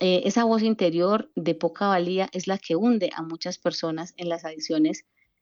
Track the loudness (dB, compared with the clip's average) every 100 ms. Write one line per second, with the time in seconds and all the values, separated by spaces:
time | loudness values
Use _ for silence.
0 | 2 2 2 2 2 2 2 2 2 2
1 | 2 2 -2 -4 -2 0 -2 0 2 2
2 | 2 -2 -2 -4 -4 -4 -2 2 4 2
3 | 0 -4 -10 -8 -8 -4 -4 -4 -4 -6
4 | -8 -8 -6 -6 -8 -10 -2 2 2 0
5 | _ _ _ _